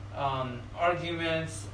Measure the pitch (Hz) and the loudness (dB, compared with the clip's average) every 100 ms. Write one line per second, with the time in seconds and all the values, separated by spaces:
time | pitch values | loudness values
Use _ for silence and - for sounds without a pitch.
0 | - 143 139 131 127 120 - - 175 170 | -8 -2 0 2 0 -4 -8 2 4 4
1 | 165 165 165 160 160 - - | 2 0 2 2 0 -4 -6